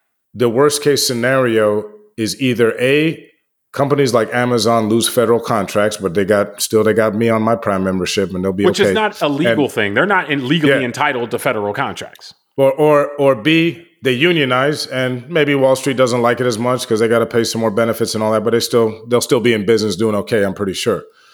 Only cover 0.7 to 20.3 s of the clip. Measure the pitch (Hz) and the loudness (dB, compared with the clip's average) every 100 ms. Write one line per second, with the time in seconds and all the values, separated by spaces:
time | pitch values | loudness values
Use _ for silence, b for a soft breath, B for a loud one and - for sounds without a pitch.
0.7 | 143 147 135 - 120 123 135 123 110 107 | 2 0 0 0 -2 0 2 2 2 2
1.7 | 104 104 - _ - 110 - 135 117 113 | 0 -4 -16 _ -6 -6 -2 -2 2 0
2.7 | - 127 147 160 156 - _ _ _ _ | 2 0 2 0 -4 -12 _ _ _ _
3.7 | - 135 143 135 117 110 123 123 120 117 | -4 0 2 2 2 0 -2 0 0 2
4.7 | 117 107 113 - 123 113 113 - 113 95 | 2 2 0 0 0 2 0 0 -2 -2
5.7 | 104 107 - 95 92 95 104 101 - - | 0 0 -2 -4 -2 0 0 0 -6 -2
6.7 | 110 107 107 110 104 117 113 110 117 104 | 2 2 2 0 0 0 2 0 0 0
7.7 | 95 95 92 90 104 92 92 95 92 - | -2 0 -2 -2 -2 -2 -2 -4 0 0
8.7 | - 202 208 214 - 156 143 185 156 127 | 2 0 2 -2 -2 -2 0 0 2 0
9.7 | 120 101 107 185 185 156 143 127 165 147 | 0 0 0 2 0 0 -4 0 2 2
10.7 | 139 123 120 147 123 117 120 139 110 104 | 2 0 -2 -2 -2 -4 -4 -2 -2 -2
11.7 | 107 120 90 - - - - _ - 135 | -4 -6 -6 -14 -18 -20 -20 _ 0 0
12.7 | 147 151 147 143 143 139 120 127 165 165 | 4 4 4 2 0 2 2 2 2 0
13.7 | 131 - _ 131 123 170 165 131 127 143 | -4 -16 _ -4 0 2 2 2 2 0
14.7 | 143 - 131 127 123 131 165 143 139 131 | -2 -6 -4 -4 -4 -4 0 2 2 2
15.7 | 131 143 123 123 123 120 120 123 107 123 | 2 0 0 2 2 0 0 0 0 -2
16.7 | 127 - 110 113 117 113 120 110 113 113 | -2 -2 0 2 2 2 0 -2 -2 -2
17.7 | 104 113 110 117 110 110 110 110 117 - | 0 -2 -2 -4 -2 0 0 0 0 0
18.7 | 120 113 101 120 120 - 127 117 110 95 | 0 0 -2 -2 -2 0 0 2 0 2
19.7 | 110 107 90 110 104 - | 0 0 -2 -2 -2 -2